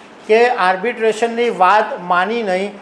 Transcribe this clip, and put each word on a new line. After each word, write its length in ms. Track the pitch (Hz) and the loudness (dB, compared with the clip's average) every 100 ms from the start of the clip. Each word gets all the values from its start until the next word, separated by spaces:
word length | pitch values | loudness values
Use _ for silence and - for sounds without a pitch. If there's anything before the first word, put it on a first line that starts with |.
| - - - | -20 -10 0
કે 220 | 220 247 | 2 4
આર્બિટ્રેશનની 1000 | 240 185 185 226 220 220 214 233 233 240 | 2 0 0 -4 -2 -2 0 -2 -2 -2
વાત 360 | 185 185 208 214 240 | 2 4 4 0 -4
માની 420 | 175 180 190 233 | -2 -2 0 -2
નહીં. 280 | 208 185 202 202 | -2 -4 -4 -10